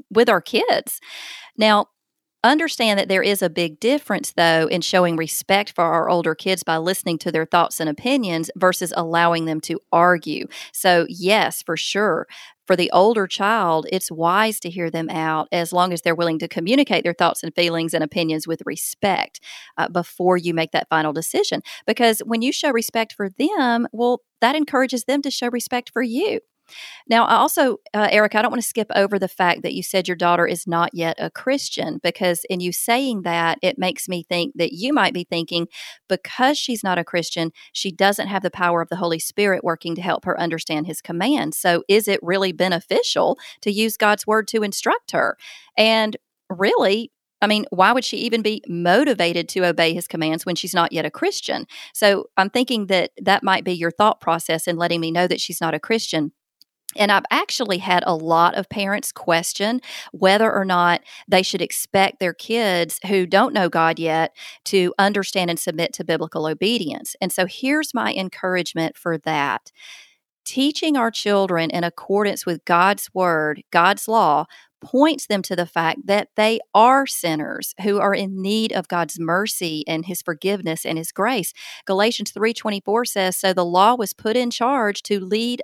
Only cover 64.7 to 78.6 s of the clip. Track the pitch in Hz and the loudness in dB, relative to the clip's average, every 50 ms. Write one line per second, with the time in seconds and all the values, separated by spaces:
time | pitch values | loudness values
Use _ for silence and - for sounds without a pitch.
64.7 | - 190 180 180 - - 190 202 208 202 190 - - 190 180 175 170 - - 185 | 2 2 2 2 2 2 2 2 2 0 -4 -2 -2 -2 -2 0 -2 -4 -4 -4
65.7 | 160 160 165 165 - - 170 175 160 160 170 160 - 160 156 160 151 - 175 214 | -2 -2 -4 -4 -4 -6 -4 -2 -2 -2 -4 -6 -6 -4 -4 -4 -2 -2 0 0
66.7 | 240 226 180 - - - - - - - 196 185 - - 185 185 - - 262 262 | 0 0 -2 -4 -8 -8 -10 -14 -8 -6 -6 -4 -2 -2 -2 -2 -4 -4 -2 -2
67.7 | 294 311 302 - - 226 220 208 - 190 190 180 - - - 185 185 180 175 - | 0 0 -2 -4 -4 -4 -4 -2 -4 -4 -6 -6 -8 -6 -4 -2 -2 -2 -2 -2
68.7 | - 170 160 160 - - - 175 165 151 - 160 156 147 143 135 101 - - - | -4 -4 -4 -4 -6 -6 -6 -4 -4 -4 -2 -2 -2 0 0 -2 -2 -4 -8 -12
69.7 | _ _ - - - - - _ _ _ _ _ _ _ _ - - 262 269 302 | _ _ -20 -20 -20 -20 -20 _ _ _ _ _ _ _ _ -6 -2 0 0 0
70.7 | 302 - 349 311 285 254 226 226 220 - - 208 202 196 196 185 180 165 165 160 | 0 0 0 0 2 2 0 0 -2 -2 0 2 2 2 2 2 0 0 0 -2
71.7 | - 175 170 170 - - - - 196 208 208 202 - - - 185 170 147 - - | -2 -2 -2 -2 -4 -8 -4 -2 0 0 2 0 -2 -2 -4 -4 -4 -4 0 2
72.7 | 175 170 180 196 202 196 - - - 185 185 175 165 156 151 151 147 - - _ | 4 6 6 4 2 0 -4 -6 -2 0 2 2 2 2 0 0 -2 -4 -6 _
73.7 | - 170 170 190 202 202 - 220 220 226 190 160 143 147 160 - - - _ _ | 2 4 4 4 2 0 -2 0 2 4 4 4 4 2 0 -4 -10 -20 _ _
74.7 | _ _ - - - 254 294 330 277 269 - - 208 190 185 - 190 175 170 165 | _ _ -8 -2 2 4 4 4 2 0 -2 -2 -2 -2 -2 -4 -4 -4 -4 -2
75.7 | - 170 165 160 160 - - 196 196 208 - - _ - 214 220 226 - - _ | -2 -2 -2 -2 -2 -2 -2 0 0 0 0 -2 _ 0 2 2 0 -2 -2 _
76.7 | - 202 226 247 269 277 277 - - - - 165 156 156 147 - - - - - | 4 6 6 6 6 4 2 0 -4 -4 -2 -2 -2 -2 -4 -6 -8 -8 -10 -12
77.7 | - - 185 208 202 202 - 202 196 - 202 190 190 190 190 196 214 220 | -10 -4 -2 -2 0 2 2 0 0 0 -2 -4 -6 -6 -4 -2 0 0